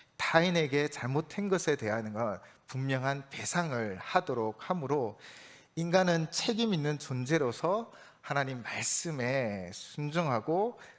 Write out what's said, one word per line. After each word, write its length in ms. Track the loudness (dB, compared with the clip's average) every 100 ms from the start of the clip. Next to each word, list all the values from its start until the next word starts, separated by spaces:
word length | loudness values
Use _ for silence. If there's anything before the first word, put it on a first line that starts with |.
| -14 -4
타인에게 720 | 4 4 6 2 2 2 0
잘못한 600 | -2 -2 -2 -2 -2 0
것에 260 | 2 2 2
대한 380 | 2 0 -2
건 260 | -2 -2 -4 -10 -20 -10
분명한 640 | -4 0 0 0 -2 -6
배상을 680 | -8 -2 0 0 0 -2 -4
하도록 580 | 0 0 2 0 0 -2 -4
하므로 480 | -2 0 0 -2 -6 -18 -20 -20 -20 -12 -6
인간은 540 | 2 4 6 4 2
책임 420 | -2 0 2 2
있는 260 | 2 0 -2
존재로서 920 | -4 -4 2 2 2 0 0 0 -2 -14 -20 -14
하나님 400 | -2 0 0 -4
말씀에 1080 | -6 -4 0 0 -2 -2 0 0 0 -2 -8
순종하고 1080 | -10 -12 -6 -4 0 2 0 2 0 0 -4 -18